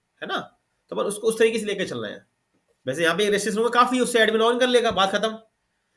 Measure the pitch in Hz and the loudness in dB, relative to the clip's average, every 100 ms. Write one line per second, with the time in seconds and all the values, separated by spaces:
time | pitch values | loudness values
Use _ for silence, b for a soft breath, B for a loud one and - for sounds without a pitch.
0 | _ - 156 359 - _ _ _ - 180 | _ -14 -8 -8 -8 _ _ _ -10 -6
1 | 208 196 220 220 226 226 202 185 175 123 | -4 -2 -2 2 2 0 -4 -6 -6 -6
2 | 104 98 - _ _ _ _ _ 127 147 | -8 -12 -18 _ _ _ _ _ -8 -2
3 | 165 175 208 196 220 202 233 233 247 254 | 0 0 0 0 -2 -2 0 2 2 2
4 | 233 226 214 220 226 247 254 240 226 180 | 0 2 2 2 2 2 2 2 2 2
5 | 196 202 220 214 - _ _ _ _ | 0 0 -4 -6 -16 _ _ _ _